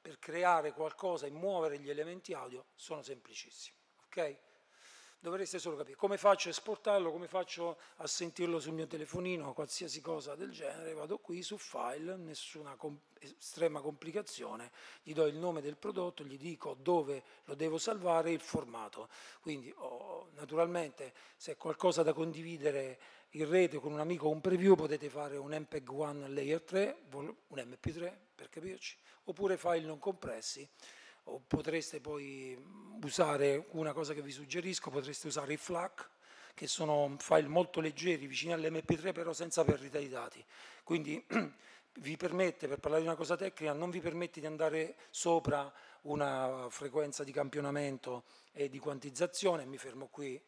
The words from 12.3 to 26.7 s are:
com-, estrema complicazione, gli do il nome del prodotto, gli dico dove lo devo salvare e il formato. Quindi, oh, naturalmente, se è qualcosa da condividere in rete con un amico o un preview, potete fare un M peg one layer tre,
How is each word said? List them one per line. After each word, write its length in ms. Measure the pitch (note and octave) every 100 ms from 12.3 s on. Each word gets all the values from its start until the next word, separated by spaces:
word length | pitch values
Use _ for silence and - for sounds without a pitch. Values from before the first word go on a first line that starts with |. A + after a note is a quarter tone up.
| D3 - D#3 D3 C3+
com-, 240 | D#3 D3 _ -
estrema 600 | C#3 - - - E3 D3+
complicazione, 920 | C#3+ C#3+ D#3+ F3 G3+ - - A2+ B2 - - -
gli 120 | -
do 120 | D#3 D3+
il 120 | D3
nome 240 | F3 D#3+
del 160 | C#3+ D3+
prodotto, 480 | G#3 F#3+ F3+ - C#3+
gli 120 | C3+
dico 380 | D#3+ E3 D3+ C3
dove 460 | C3+ F3 C#3 C#3 - - -
lo 100 | C#3+
devo 220 | D#3+ D#3+
salvare 520 | A3+ G#3+ F3+ E3 D#3+
e 40 |
il 80 | D#3+
formato. 680 | - D#3+ B2+ A#2 G#2+ - A2+ - - -
Quindi, 340 | D#3+ D3 B2 -
oh, 500 | C3 B2 - G2+ -
naturalmente, 800 | D3 C#3+ D#3 E3+ F3 D3+ - C3 - - _
se 160 | -
è 40 | D3
qualcosa 460 | D#3+ D#3 F#3 E3
da 100 | D#3+
condividere 840 | D#3 E3 D#3 E3 E3 D3 C#3 C3+ B2+ - - _ D3
in 140 | D3+
rete 300 | F3+ F3 D3
con 120 | D3
un 80 | D3+
amico 280 | D#3 F3 D#3
o 20 |
un 100 | D#3
preview, 360 | F#3 F3+ F#3+ F3
potete 340 | D3+ D3 D3
fare 260 | D3 D3 C#3
un 140 | C#3
M 120 | D#3
peg 280 | D3 D#3 B2+
one 380 | C3+ D3 C#3+ C#3
layer 320 | C#3 C#3 D#3+
tre, 380 | D#3+